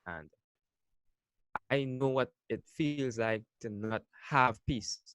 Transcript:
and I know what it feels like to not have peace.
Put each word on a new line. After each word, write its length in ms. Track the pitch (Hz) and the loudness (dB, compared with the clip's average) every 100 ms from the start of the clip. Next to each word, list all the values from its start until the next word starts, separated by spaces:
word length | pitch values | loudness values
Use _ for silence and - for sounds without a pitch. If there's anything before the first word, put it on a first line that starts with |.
| - | -10
and 220 | 85 78 _ _ _ _ _ _ _ _ _ _ _ _ - _ | -12 -12 _ _ _ _ _ _ _ _ _ _ _ _ -14 _
I 140 | 135 | 0
know 240 | 139 127 135 | 0 0 2
what 240 | 131 127 _ _ | 2 0 _ _
it 160 | 110 | -6
feels 540 | - - 156 147 135 113 | -6 -2 0 0 -2 0
like 260 | 113 110 107 _ | 0 0 -4 _
to 80 | 117 | -10
not 320 | 104 107 113 - - - | -6 -4 -4 -6 -20 -2
have 300 | 151 127 113 - | 4 4 4 -4
peace. 340 | 123 101 - _ | -4 -4 -10 _